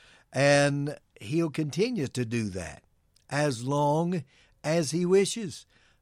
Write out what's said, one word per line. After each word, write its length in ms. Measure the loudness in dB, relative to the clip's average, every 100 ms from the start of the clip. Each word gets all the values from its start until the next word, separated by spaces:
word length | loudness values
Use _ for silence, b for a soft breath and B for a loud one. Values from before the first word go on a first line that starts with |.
| B B B
and 640 | 2 4 6 4 0 -4 -8 _ -18
He'll 300 | -4 -2 0
continue 580 | -2 -4 -2 -2 0 -4
to 180 | -2 -2
do 240 | -2 -2
that 340 | -4 -10 -12 _ _ _ _ _
as 340 | -2 -2 -2
long 600 | -2 0 2 2 0 -2 -6 b b b
as 280 | -2 0 0
He 140 | -2 4
wishes. 600 | 4 4 -2 -8 -12 -18 b b b